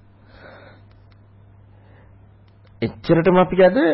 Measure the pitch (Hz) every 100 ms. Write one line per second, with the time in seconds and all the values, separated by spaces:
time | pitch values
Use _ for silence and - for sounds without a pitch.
0 | _ _ - - - - - - - -
1 | _ - - - - - - - - -
2 | - - - _ _ _ _ - 117 -
3 | - 165 175 185 180 180 185 208 165